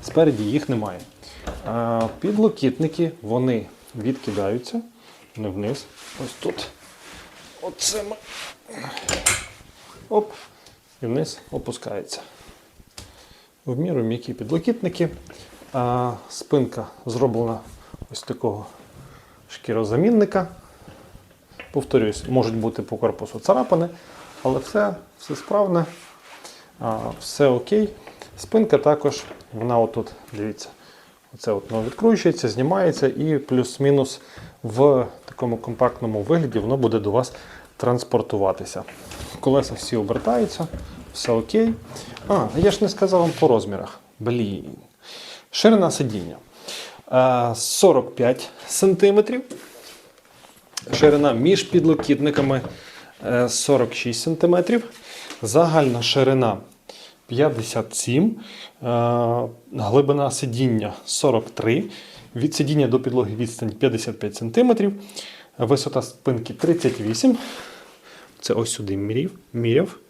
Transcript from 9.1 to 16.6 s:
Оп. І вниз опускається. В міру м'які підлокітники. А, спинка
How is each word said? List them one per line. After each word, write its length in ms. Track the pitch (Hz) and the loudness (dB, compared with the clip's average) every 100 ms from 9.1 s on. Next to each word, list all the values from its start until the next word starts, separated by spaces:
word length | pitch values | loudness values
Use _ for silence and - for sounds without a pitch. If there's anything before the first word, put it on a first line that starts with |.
| - - - - - - - - - - | -2 -2 -4 -8 -18 -20 -20 -20 -20 -2
Оп. 220 | 214 214 - - _ - _ _ _ | -2 -2 -12 -20 _ -20 _ _ _
І 40 | 117 | -4
вниз 340 | 127 156 - - | -2 -4 -8 -12
опускається. 680 | 139 - 117 117 104 90 - - - - - _ _ - - - - - - _ _ - | -10 -8 -10 -10 -10 -10 -14 -16 -20 -20 -20 _ _ -20 -20 -20 -20 -20 -20 _ _ -8
В 140 | 127 | -4
міру 240 | 175 143 | -2 -2
м'які 300 | 113 120 - | -2 -4 -8
підлокітники. 760 | - 113 165 165 226 185 - 170 - - - - - - | -10 -4 -2 -2 -2 -4 -2 -4 -4 -20 -20 -20 -20 -8
А, 400 | 135 123 123 123 107 - | -4 0 0 -2 -6 -14
спинка 580 | - - 147 | -16 0 0